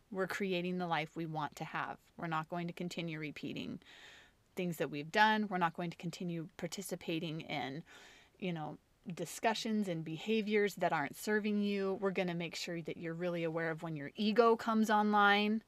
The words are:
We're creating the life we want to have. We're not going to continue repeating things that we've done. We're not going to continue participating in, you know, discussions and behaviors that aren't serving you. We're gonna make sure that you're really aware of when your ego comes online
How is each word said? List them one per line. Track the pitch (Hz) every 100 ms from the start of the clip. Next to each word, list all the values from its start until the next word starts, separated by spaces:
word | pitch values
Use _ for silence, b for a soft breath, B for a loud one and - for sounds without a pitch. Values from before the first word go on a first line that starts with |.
| _
We're | 190 185
creating | - 196 180 175 180
the | 175
life | 160 156 -
we | 165
want | 156 147 -
to |
have. | 160 165 131 - _ -
We're | 170
not | 160 156
going | 175 170
to |
continue | 170 180 - 170 156
repeating | 156 147 - - - - B B B B B B _ -
things | 180 160
that | 151
we've | 147 156
done. | 208 214 214 208
We're | 185
not | 170 -
going | 170
to | -
continue | 175 - 180 170 160 -
participating | 175 - 190 175 - 165 165 160
in, | - 151 131 139 - B B B B _
you | 185
know, | 165 151 156 _ _ -
discussions | 170 175 - 233 214 233 214 196
and | 165
behaviors | 160 160 - 220 208 214 202 190
that | 175
aren't | 160 143 -
serving | - 214 208 208
you. | 202 202 196 190
We're | 196
gonna | 185 180
make | 170 170 -
sure | - 170
that | 160 -
you're | 170
really | 165 175 170
aware | 165 160 165
of | 160
when | 165 156
your | 143 -
ego | 208 214 233 226
comes | - 220 220
online | 214 208 208 202 202 208 220